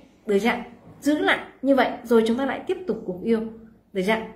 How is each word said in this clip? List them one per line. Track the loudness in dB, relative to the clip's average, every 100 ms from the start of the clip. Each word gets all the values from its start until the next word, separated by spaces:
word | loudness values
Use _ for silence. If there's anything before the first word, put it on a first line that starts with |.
| -20 _ 0
được | 0
chưa | 2
ạ? | -2 -6 -18 -20 -4
Giữ | 0 2
lại | 2 0 -4 -4
như | 2 4
vậy | 2 -2
rồi | 2 4 4
chúng | 0
ta | -2
lại | -4 -4
tiếp | -6 -4
tục | -6 -6
cuộc | -6
yêu, | 0 0 -2 -12 -20 -20 _
được | -4 0
chưa |
ạ? | 0 -4